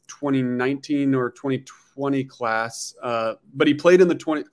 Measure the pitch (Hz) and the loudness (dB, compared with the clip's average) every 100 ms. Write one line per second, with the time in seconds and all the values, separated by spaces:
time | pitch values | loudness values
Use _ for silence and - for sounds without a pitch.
0 | _ - 143 135 127 123 131 139 139 143 | _ -8 -2 0 0 0 -2 -2 -4 -2
1 | 139 135 123 - 139 131 135 - _ - | 0 0 -2 -4 -4 -4 -6 -20 _ -6
2 | 139 139 135 - 117 113 113 - - - | -4 -2 -4 -6 -2 -2 -4 -8 -14 -10
3 | 123 117 113 107 _ 139 156 147 175 180 | -6 -2 -4 -6 _ -2 0 2 6 6
4 | 180 160 - 151 - | 6 2 -2 -4 -6